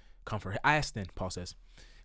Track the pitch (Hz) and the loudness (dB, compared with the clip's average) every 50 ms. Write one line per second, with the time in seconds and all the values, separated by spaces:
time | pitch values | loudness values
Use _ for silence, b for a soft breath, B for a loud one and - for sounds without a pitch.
0 | b b b b b - 113 104 - 92 98 - - 139 151 151 139 - - 117 | b b b b b -6 -6 -4 -4 -2 -2 4 6 6 6 6 4 0 -2 -4
1 | 95 80 - - 92 92 - 90 87 - - - B B B B B B B B | -6 -6 -4 -4 -4 -4 -4 -4 -6 -8 -10 -14 B B B B B B B B